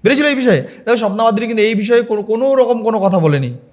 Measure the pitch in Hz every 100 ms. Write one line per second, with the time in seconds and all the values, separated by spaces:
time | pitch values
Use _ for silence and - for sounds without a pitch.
0 | 208 277 294 269 254 156 - - - 233
1 | 214 202 226 214 226 226 214 214 208 240
2 | 233 208 202 226 269 269 240 233 220 220
3 | 190 180 160 143 127 123 -